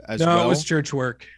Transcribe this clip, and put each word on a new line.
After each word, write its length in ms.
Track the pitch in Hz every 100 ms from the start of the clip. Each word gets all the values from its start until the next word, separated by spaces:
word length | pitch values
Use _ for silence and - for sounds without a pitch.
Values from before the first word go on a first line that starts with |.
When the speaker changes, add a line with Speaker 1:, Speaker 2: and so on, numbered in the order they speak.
| -
Speaker 1:
as 140 | 110
Speaker 2:
No, 60 | 165
Speaker 1:
well? 180 | 175
Speaker 2:
it 40 | 170
was 160 | 147
church 280 | - 160 147
work. 340 | 139 127 117 -